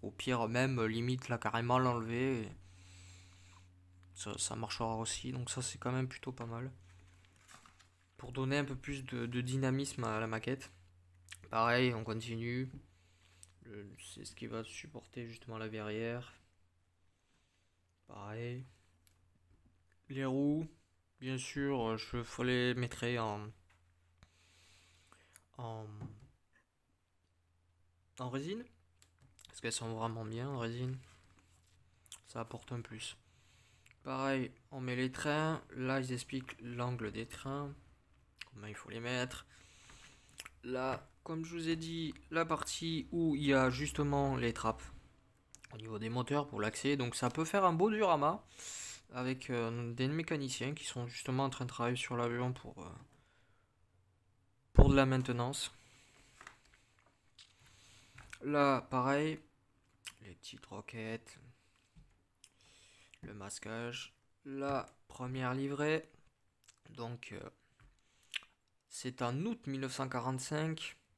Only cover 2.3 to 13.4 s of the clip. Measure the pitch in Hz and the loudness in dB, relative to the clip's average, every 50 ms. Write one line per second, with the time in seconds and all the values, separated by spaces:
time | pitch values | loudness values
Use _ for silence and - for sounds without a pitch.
2.3 | 131 117 110 101 - - - - - - - - - - - - - - - - | 2 0 -2 -6 -8 -14 -18 -20 -20 -20 -20 -20 -20 -20 -20 -20 -20 -20 -20 -20
3.3 | - - - - - - - - - - - - - - - - - - - 104 | -20 -20 -20 -20 -20 -20 -20 -20 -20 -20 -20 -20 -20 -20 -20 -20 -14 -10 -6 -6
4.3 | 101 - - - - 113 113 107 - - 117 113 113 110 113 110 - - - 127 | -4 -4 -2 -4 -2 -4 -4 -4 -2 0 0 0 0 0 0 -2 -4 -4 -4 -6
5.3 | 131 127 123 - - 127 127 - - - - 123 127 131 131 131 131 - - 131 | -6 -4 -4 -4 -4 -2 -4 -4 -6 -4 -2 0 0 0 0 -2 -4 -8 -8 -8
6.3 | 127 - 120 117 117 117 127 131 127 - - - - - - - - - - - | -8 -6 -8 -6 -6 -6 -6 -8 -8 -12 -20 -20 -20 -20 -20 -20 -20 -20 -20 -20
7.3 | - - - - - - - - - - - - _ _ _ _ _ - - 120 | -20 -20 -20 -20 -20 -20 -20 -20 -20 -20 -20 -20 _ _ _ _ _ -12 -10 -6
8.3 | 123 131 131 131 139 143 143 135 135 127 - - 143 135 131 127 127 123 117 120 | -2 0 2 2 2 2 2 0 -4 -6 -4 -6 -6 -6 -4 -4 -2 -2 -2 0
9.3 | 123 123 123 127 127 135 131 131 131 135 139 135 - - 120 113 110 110 113 113 | 0 0 0 0 0 2 2 4 4 2 0 -2 -2 -2 -2 0 0 0 0 0
10.3 | 110 110 - 123 131 135 - - - - - - - - - - - - - - | -2 -2 0 -2 -2 -2 -4 -14 -16 -20 -20 -20 -20 -20 -20 -20 -20 -20 -18 -18
11.3 | - - - - - 113 113 117 120 123 127 127 120 110 110 117 110 113 113 117 | -18 -16 -12 -2 2 4 6 6 6 6 6 4 4 0 -2 -2 -2 -4 -2 -4
12.3 | 113 113 117 117 120 127 131 127 - - - - _ _ _ _ _ _ _ - | -4 -4 -2 -2 -2 -2 -4 -4 -8 -14 -18 -18 _ _ _ _ _ _ _ -20
13.3 | - - | -20 -20